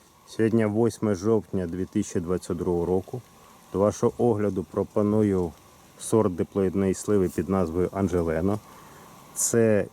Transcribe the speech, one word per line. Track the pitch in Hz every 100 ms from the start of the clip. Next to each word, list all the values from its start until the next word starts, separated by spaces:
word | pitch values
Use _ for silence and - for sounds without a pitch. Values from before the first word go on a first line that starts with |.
| _ _ -
Сьогодні | - 113 113 107
восьме | 104 117 - 107 95
жовтня | 104 113 - 98 87
дві | 90 92
тисячі | 107 98 101
двадцять | 85 90 - 85
другого | 87 87 85
року. | 92 - 123 - - - - -
До | 92
вашого | 104 - 120 -
огляду | 120 107 101 95 85
пропоную | 104 92 113 104 107 107 95 87 - - - - -
сорт | - 113 104 87
диплоїдної | 95 101 95 92 95
сливи | 92 - 104 90
під | - 85
назвою | 95 85 85 87
Анжелено. | 98 95 87 82 80 95 107 - - - - - - -
Це | - - 117 113 104 -